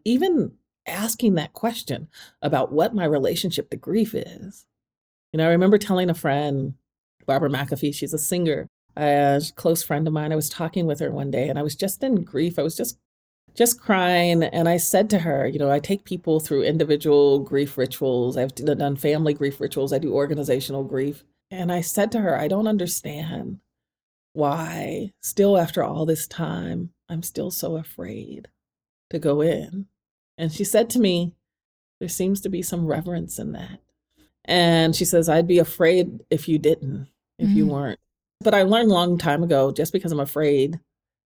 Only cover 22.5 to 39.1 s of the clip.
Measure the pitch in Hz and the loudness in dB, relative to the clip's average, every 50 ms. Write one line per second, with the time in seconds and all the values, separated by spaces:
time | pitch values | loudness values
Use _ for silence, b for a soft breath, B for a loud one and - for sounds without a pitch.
22.5 | 190 202 220 220 214 202 175 175 - - - - 147 147 156 160 175 151 - - | 0 0 0 0 0 0 0 -2 -4 -6 -8 -8 -10 -8 -8 -8 -8 -10 -10 -12
23.5 | 196 - _ _ _ _ _ _ _ _ _ _ _ _ _ _ - 151 147 143 | -12 -14 _ _ _ _ _ _ _ _ _ _ _ _ _ _ -4 -2 0 0
24.5 | 147 165 160 160 165 165 147 - - - - 196 - _ - - - - 196 202 | 0 -2 -4 -6 -8 -8 -6 -6 -6 -6 -8 -10 -12 _ -12 -4 0 2 4 4
25.5 | 202 185 165 160 - 185 135 - - 160 160 160 160 156 - - - - 165 156 | 4 4 2 2 0 -2 -2 -2 -2 -2 0 0 0 -2 -4 -8 -8 -6 -6 -4
26.5 | 165 170 175 170 170 175 175 175 - _ _ - 170 160 175 - - - - 180 | -4 -4 -6 -6 -6 -6 -8 -8 -12 _ _ -10 -10 -8 -8 -8 -8 -8 -8 -6
27.5 | - - - - 165 160 156 - - - - - - - - - - - - - | -6 -6 -6 -4 -6 -6 -8 -10 -14 -14 -12 -12 -12 -12 -12 -14 -16 -18 -18 -20
28.5 | _ _ _ _ _ _ _ _ _ _ _ - - 160 156 147 143 147 151 165 | _ _ _ _ _ _ _ _ _ _ _ -8 -6 -2 0 0 2 2 2 2
29.5 | 147 151 156 - 170 196 196 - _ _ _ _ _ _ _ _ _ - 165 160 | 0 0 -4 -8 -10 -10 -10 -12 _ _ _ _ _ _ _ _ _ -6 -6 -4
30.5 | 156 - 202 196 - 214 226 233 - 254 220 190 180 170 175 175 - _ _ _ | -4 -4 -2 2 4 2 2 2 2 2 4 4 4 2 0 -2 -6 _ _ _
31.5 | _ _ _ _ _ _ _ _ _ - 185 170 - - 185 190 196 196 - 202 | _ _ _ _ _ _ _ _ _ -12 -10 -8 -4 -2 0 0 0 -2 -2 -4
32.5 | 190 175 180 - 185 175 165 156 - 151 170 180 175 170 170 175 - - 214 220 | -4 -4 -4 -4 -4 -2 -2 -2 -2 -2 -4 -4 -6 -6 -6 -8 -10 -10 -10 -8
33.5 | - - 175 185 190 - _ _ _ _ _ _ _ b b b b b _ - | -10 -10 -12 -14 -16 -18 _ _ _ _ _ _ _ b b b b b _ 0
34.5 | 175 180 175 170 170 165 160 165 160 - - - - 170 160 170 151 165 165 175 | 2 4 6 6 6 6 4 4 2 2 0 2 2 2 4 4 4 4 4 4
35.5 | 175 175 - - - - 175 160 180 185 175 170 - - - - 160 151 - - | 4 4 4 2 2 2 4 4 4 4 2 0 -4 -10 -6 -4 -4 -2 0 0
36.5 | 160 151 - 147 160 - 147 135 135 - 135 - _ _ _ _ _ - - 202 | 0 2 2 2 2 0 -2 -6 -8 -8 -10 -14 _ _ _ _ _ -2 0 2
37.5 | 202 208 202 196 139 139 143 120 - - _ _ _ _ _ _ _ - - 220 | 4 4 4 2 0 -2 -4 -6 -8 -10 _ _ _ _ _ _ _ -4 0 2
38.5 | 208 202 190 190 214 233 240 220 190 175 175 175 | 4 4 6 4 4 4 4 4 4 4 4 2